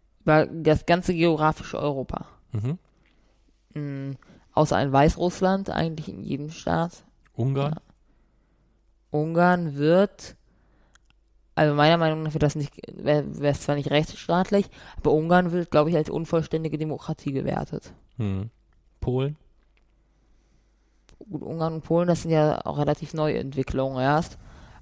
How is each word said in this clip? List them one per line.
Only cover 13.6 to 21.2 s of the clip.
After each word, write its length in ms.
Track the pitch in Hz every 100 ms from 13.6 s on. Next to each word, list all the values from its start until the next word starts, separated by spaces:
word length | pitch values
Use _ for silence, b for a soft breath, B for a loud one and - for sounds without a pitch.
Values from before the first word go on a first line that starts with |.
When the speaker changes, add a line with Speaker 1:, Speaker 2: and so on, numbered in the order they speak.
Speaker 1:
zwar 140 | - 143
nicht 140 | 139
rechtsstaatlich, 800 | 147 160 - - 175 185 202 - B B -
aber 140 | 151
Ungarn 400 | 151 160 180 180
wird, 180 | 175 165
glaub 180 | 151 151
ich, 80 | 165
als 140 | 156
unvollständige 680 | 147 160 165 156 160 160 151
Demokratie 560 | 156 131 - 156 147
gewertet. 640 | 135 - - - - - - _ -
Speaker 2:
Hm. 320 | 104 95 113 - _ _ _ _
Polen? 360 | - 127 139 151 _ _ _ _ _ _ _ _ _ _ _ _ _ _ _ _ _ -